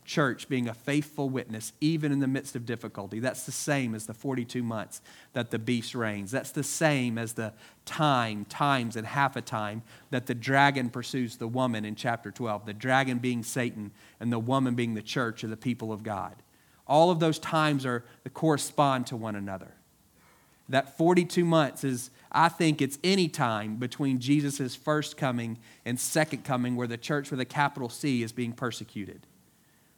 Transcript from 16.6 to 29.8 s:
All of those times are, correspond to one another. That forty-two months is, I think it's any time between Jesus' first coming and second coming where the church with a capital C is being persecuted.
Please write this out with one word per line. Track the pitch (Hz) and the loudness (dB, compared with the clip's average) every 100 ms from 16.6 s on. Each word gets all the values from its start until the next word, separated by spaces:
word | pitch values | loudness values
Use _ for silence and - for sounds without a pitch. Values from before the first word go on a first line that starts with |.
| _ _ - | _ _ 2
All | 143 175 | 6 6
of | 170 | 6
those | 165 156 | 2 2
times | - 160 151 147 131 | 0 2 4 2 0
are, | 120 - - - | -4 -6 -16 -14
correspond | - 160 143 - - 143 131 123 | 0 2 2 2 4 4 4 -2
to | 120 | -6
one | 110 101 | -4 -4
another. | 98 95 - - _ _ _ _ _ _ _ _ - | -6 -8 -12 -20 _ _ _ _ _ _ _ _ -2
That | 131 135 - | 0 0 2
forty-two | 165 180 175 180 170 | 6 6 4 4 4
months | 160 139 - | 6 4 0
is, | 139 123 - - - | -2 -2 -6 -16 -2
I | - 165 | 4 4
think | - 165 147 | 6 2 4
it's | 135 - | 0 0
any | 175 196 170 | 4 4 4
time | 151 123 107 107 107 | 2 0 0 -2 -4
between | 123 - 139 127 | -4 -2 0 0
Jesus' | 120 147 143 135 127 - | 2 2 2 -2 -6 -4
first | - 151 147 - | 0 0 -2 -2
coming | 143 120 117 113 - - 113 | -2 -2 -4 -8 -12 -10 -4
and | 123 | -4
second | - 160 156 127 - | 0 2 2 0 -2
coming | 127 123 123 | 0 0 -2
where | 120 | -2
the | 117 | -4
church | - 147 139 | -2 -2 -2
with | 131 | -4
a | 127 | -2
capital | 147 143 147 123 | 2 2 0 -8
C | - 147 123 | -4 0 0
is | 113 | 0
being | 127 117 | -4 -4
persecuted. | 117 123 - 104 107 92 - - _ _ _ _ _ | -4 -4 -6 -10 -10 -10 -12 -20 _ _ _ _ _